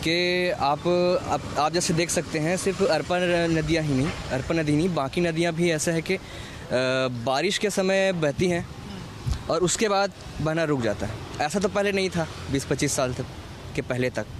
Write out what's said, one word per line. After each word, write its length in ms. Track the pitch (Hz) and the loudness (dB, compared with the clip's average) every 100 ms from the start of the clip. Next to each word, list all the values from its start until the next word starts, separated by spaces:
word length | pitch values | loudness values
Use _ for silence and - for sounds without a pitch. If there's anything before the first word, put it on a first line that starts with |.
| 160 | 2
कि 420 | 170 180 180 180 | 2 2 2 0
आप, 300 | 160 135 151 170 175 180 180 - | 2 2 2 2 2 4 2 0
आप, 140 | 143 - - | -2 -2 0
आप 160 | 151 | 2
जैसे 200 | 165 - | 2 0
देख 160 | 165 170 | 0 2
सकते 300 | - 139 160 | 0 -2 -2
हैं, 180 | 151 180 | 0 0
सिर्फ 260 | 196 175 | 0 2
अरपा 360 | 190 156 - 180 180 170 170 | 2 2 2 0 2 2 2
नदियाँ 360 | 160 151 160 | 2 2 0
ही 100 | 156 | 2
नहीं, 140 | 131 151 | 2 0
अरपा 460 | - - 131 131 | -2 -4 -4 0
नदी 180 | 165 151 | 0 2
नहीं, 240 | 147 185 160 | 2 2 0
बाकी 260 | 135 180 | -2 0
नदियाँ 320 | 170 160 170 | 0 2 0
भी 180 | 165 175 | 2 2
ऐसा 200 | 156 175 | 2 0
है 100 | 165 | 0
कि, 140 | 160 190 | 0 -4
अ, 40 | - - - - - 123 131 131 131 123 | -4 -14 -12 -14 -2 0 2 2 0 -2
बारिश 340 | 117 135 175 196 | 0 2 2 0
के 120 | 208 | 0
समय 420 | 190 190 190 190 | 2 2 4 2
बहती 360 | 180 156 139 180 | 2 0 2 2
हैं 200 | 175 180 - - - - - - - - | 0 -2 -10 -12 -12 -12 -6 -4 -2 0
और 120 | 160 | 2
उसके 280 | 175 - 220 | 2 2 2
बाद 220 | 196 196 - - - | 4 2 -2 -14 -4
बहना 220 | 156 160 | -2 0
रुक 180 | 160 143 | 2 2
जाता 240 | 113 101 101 | 0 0 -4
है। 80 | - - - | -6 -10 -4
ऐसा 180 | 147 202 | -2 0
तो 100 | 196 | 0
पहले 220 | 190 202 | 2 2
नहीं 180 | 196 190 | 2 0
था, 180 | 175 156 - - | -2 -4 -6 -4
बीस 140 | 135 - | -4 0
पच्चीस 280 | 139 143 | 0 0
साल 200 | - 127 | 0 -2
तक 120 | 123 127 - - - - - | -2 -8 -10 -16 -14 -8 -6
के 60 | |
पहले 280 | 127 123 127 | -4 0 0
तक। 160 | 113 107 | -2 -6